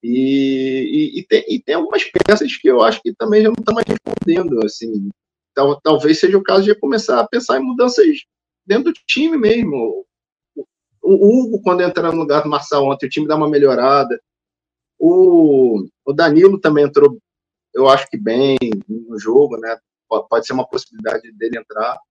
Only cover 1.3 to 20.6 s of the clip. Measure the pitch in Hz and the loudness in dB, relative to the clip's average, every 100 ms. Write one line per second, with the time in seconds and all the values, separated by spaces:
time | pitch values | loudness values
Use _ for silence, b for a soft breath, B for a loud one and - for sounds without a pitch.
1.3 | - - - - 339 320 415 - - - | -4 -2 -8 -4 -4 -4 -6 -4 -4 0
2.3 | 208 277 - - 247 226 220 175 - 220 | 0 -2 -2 2 4 2 0 -8 -6 0
3.3 | 214 220 226 220 226 226 214 - - - | 2 2 0 -4 -4 -4 -6 -8 -8 -2
4.3 | 170 175 123 107 - 117 107 98 - _ | -2 -2 -2 -4 -6 -8 -8 -8 -14 _
5.3 | _ _ - 139 147 156 151 147 160 180 | _ _ -2 -2 0 0 0 2 2 2
6.3 | 196 196 190 196 208 269 226 - 240 - | 2 2 0 2 -2 -2 -4 -2 -2 0
7.3 | - 254 262 262 247 254 240 185 143 - | -4 -2 -4 -2 0 0 2 2 2 -8
8.3 | _ _ _ _ 208 302 330 - - 311 | _ _ _ _ -2 -2 -6 -6 -4 -2
9.3 | 320 214 233 202 139 110 - - _ _ | 0 0 0 -2 -4 -6 -6 -14 _ _
10.3 | _ _ - - _ _ _ - 190 202 | _ _ -18 -18 _ _ _ 2 4 6
11.3 | 247 240 208 - 175 175 175 165 165 147 | 4 0 -4 -2 0 -2 -2 -2 -2 0
12.3 | 147 151 147 - 147 139 135 131 151 151 | 0 0 -4 -2 -2 0 -2 -6 -6 -2
13.3 | 151 151 147 139 120 131 139 131 120 _ | -2 0 2 2 4 2 2 0 -6 _
14.3 | _ _ _ _ _ _ _ 160 180 185 | _ _ _ _ _ _ _ 2 4 6
15.3 | 170 156 139 127 107 90 _ - 147 165 | 6 4 4 2 0 -6 _ -8 0 2
16.3 | 151 190 196 160 151 143 143 143 120 _ | 6 6 4 0 2 2 4 4 2 _
17.3 | _ _ _ _ 120 135 135 - 107 104 | _ _ _ _ 0 4 4 0 -8 -4
18.3 | 117 139 135 123 104 98 110 113 110 104 | 0 0 0 -2 -6 -8 -14 -12 -10 0
19.3 | 123 143 117 113 113 _ _ _ 110 - | 2 2 -2 -10 -10 _ _ _ -6 -2
20.3 | 117 113 131 | -4 -4 -6